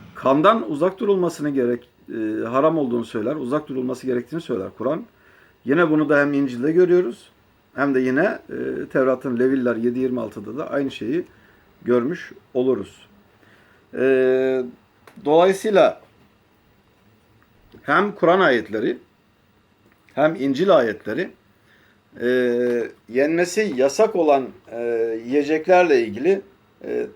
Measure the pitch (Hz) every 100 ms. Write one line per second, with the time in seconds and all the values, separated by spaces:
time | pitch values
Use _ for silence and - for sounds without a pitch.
0 | - - 127 139 175 226 - 143 175 185
1 | 202 190 175 - 147 135 120 120 - _
2 | - 117 107 107 113 127 156 165 131 120
3 | 113 117 107 156 123 147 151 131 127 127
4 | 131 123 120 165 160 113 95 - 113 165
5 | 233 _ _ _ _ _ 117 151 170 156
6 | 147 147 143 143 135 120 143 165 180 180
7 | 202 - - _ _ _ _ - 139 131
8 | 127 131 196 - - 127 131 127 - 151
9 | 131 131 135 120 131 135 123 113 120 120
10 | 127 123 110 107 101 123 - 139 135 -
11 | 104 160 - _ _ _ _ _ - 123
12 | 120 175 - - _ 131 131 113 92 -
13 | - _ _ _ _ _ _ _ _ 120
14 | 131 131 131 131 131 131 123 - _ _
15 | - - 143 160 185 185 214 190 139 -
16 | - _ _ _ _ _ _ _ _ _
17 | _ _ _ _ _ _ _ - - 156
18 | 202 - 165 185 165 120 95 110 165 247
19 | - _ _ _ _ _ _ _ _ _
20 | _ - 156 165 139 131 196 160 117 104
21 | 104 120 196 - _ _ _ _ _ _
22 | _ - 120 127 123 120 123 120 113 -
23 | - 120 147 165 175 214 208 127 135 170
24 | 220 190 160 139 120 - - 117 120 117
25 | 113 113 117 143 143 156 156 180 175 131
26 | 110 101 160 196 - _ _ _ - 120
27 | 123